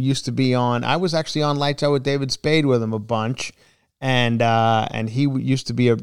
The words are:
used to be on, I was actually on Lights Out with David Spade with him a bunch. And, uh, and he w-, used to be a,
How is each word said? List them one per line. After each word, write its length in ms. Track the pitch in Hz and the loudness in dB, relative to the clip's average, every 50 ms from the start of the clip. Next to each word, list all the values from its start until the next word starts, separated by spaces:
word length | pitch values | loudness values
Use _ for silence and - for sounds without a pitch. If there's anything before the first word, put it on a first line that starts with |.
used 240 | 127 135 135 - - | 0 0 0 -2 -4
to 80 | 131 | -4
be 220 | 120 123 131 127 123 | -2 0 0 2 2
on, 280 | 123 123 123 120 120 | 2 2 2 0 0
I 140 | 120 120 139 | 0 0 0
was 160 | 170 190 180 | 0 0 -2
actually 300 | 156 160 156 - - 156 | -2 -2 -4 -4 -2 -2
on 160 | 151 147 143 143 | 0 0 0 0
Lights 240 | 143 143 143 - | 0 -2 -2 0
Out 100 | 151 147 | 0 0
with 120 | 143 139 127 | 0 0 0
David 280 | 139 139 143 135 131 | -2 -2 -2 -2 -4
Spade 320 | - - - 151 156 160 147 | -4 -4 0 2 2 2 4
with 180 | 139 127 117 | 2 2 2
him 120 | 113 110 110 | 0 -2 -4
a 40 | 107 | -4
bunch. 540 | 104 110 120 110 110 113 127 - - - - _ _ _ _ _ _ _ _ _ | -4 -2 -2 -2 -2 -2 -4 -6 -8 -12 -14 _ _ _ _ _ _ _ _ _
And, 400 | 135 131 127 123 120 117 117 113 | -2 0 2 2 2 2 2 2
uh, 480 | 117 117 113 113 113 113 113 110 - - | 2 2 4 4 4 4 2 2 0 -2
and 180 | - 110 113 113 | -4 -6 -6 -4
he 160 | 110 131 143 | -2 -2 0
w-, 180 | 143 131 131 - | 0 0 -2 -2
used 220 | 131 135 131 - | -2 -2 -2 -2
to 80 | - 117 | -4 -2
be 160 | 120 123 120 | 2 2 2
a, 80 | 113 107 | 2 2